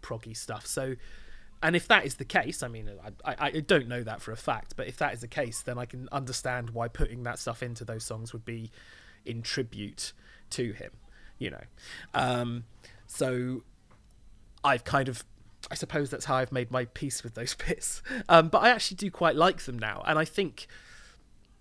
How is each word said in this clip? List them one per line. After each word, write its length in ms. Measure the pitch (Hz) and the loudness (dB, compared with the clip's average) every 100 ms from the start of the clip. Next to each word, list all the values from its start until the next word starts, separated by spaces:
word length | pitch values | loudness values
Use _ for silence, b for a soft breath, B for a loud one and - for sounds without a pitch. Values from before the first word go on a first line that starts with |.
proggy 340 | - 113 113 110 | -8 -8 -8 -10
stuff. 300 | - 110 - | -8 -8 -4
So, 300 | - 131 131 B B B B B - | -2 -2 -4 B B B B B -2
and 120 | 160 170 | 2 4
if 120 | - | 8
that 160 | 214 | 8
is 120 | 139 - | 6 -2
the 80 | 120 | 0
case, 360 | 185 127 - | 2 2 -2
I 60 | 127 | -6
mean, 220 | 113 107 101 101 - | -6 -6 -8 -12 -8
I, 80 | - | -6
I, 40 | 131 143 | -2 -2
I 140 | 156 | 0
don't 280 | 151 175 120 | 4 4 4
know 140 | 123 | -4
that 180 | 110 107 | -4 -6
for 120 | - | -8
a 40 | 110 | -6
fact, 380 | - 113 - - | -2 -2 -4 -6
but 100 | 127 | -6
if 100 | - | -2
that 160 | 147 | -2
is 60 | 113 | -2
the 60 | 117 | -6
case, 340 | - 123 - | -4 -2 -4
then 160 | - 120 | -6 -6
I 80 | 120 | -6
can 220 | 127 127 | -8 -6
understand 580 | 143 127 127 131 123 117 | -4 -4 -4 -2 -2 -4
why 180 | 117 117 | -4 -4
putting 340 | - 143 120 | 2 0 2
that 160 | 120 - | -6 -4
stuff 240 | - 113 | -6 -4
into 220 | 123 117 113 | -6 -6 -8
those 180 | 110 | -6
songs 280 | - 110 113 | -6 -6 -6
would 100 | 117 | -8
be 260 | 110 117 113 B B B B B | -8 -8 -8 B B B B B
in 160 | - 117 | -8 -6
tribute 720 | 113 - 117 101 101 - - B B B - | -2 -2 -2 -4 -8 -6 -10 B B B -8
to 220 | - 120 | -4 -2
him, 180 | 107 - - - B B - | -4 -10 -14 -20 B B -8
you 120 | - | -8
know. 140 | - - B B B B | -8 -14 B B B B
Um, 520 | - 131 123 120 120 117 - B B - | 2 4 4 0 -4 -8 -16 B B -10
so 560 | - 131 127 127 131 - - - - - - - - - - | -2 0 0 -2 -4 -8 -20 -20 -20 -20 -20 -20 -20 -20 0
I've 220 | 143 135 | 2 2
kind 240 | - 139 131 | 4 2 2
of, 160 | 120 - - - - - | -4 -10 -20 -20 -18 -10
I 60 | |
suppose 360 | 165 - 160 139 | -8 -2 0 0
that's 160 | 143 - | -2 0
how 100 | 131 | 2
I've 160 | 127 | 2
made 180 | 131 120 | -2 -2
my 140 | 127 | -2
peace 400 | 120 - 143 - | -2 -4 -4 -4
with 100 | 120 | -6
those 200 | 113 117 | -6 -6
<laughs> 120 | - - | -2 -2
bits. 360 | - - - B 254 - | 0 -2 -6 B -4 8
Um, 200 | 165 160 | 10 10
but 100 | 214 | 8
I 80 | 233 | 8
actually 280 | 233 - 185 | 6 2 -2
do 120 | 202 | -4
quite 240 | - 170 | 2 4
like 280 | 143 175 190 | 6 6 4
them 140 | - 123 | -4 -4
now. 240 | 110 101 - | -4 -2 2
And 100 | 156 | 2
I 80 | |
think 440 | 160 - 180 - - B B B B B - - - - | 2 0 -2 -2 -14 B B B B B -20 -20 -20 -20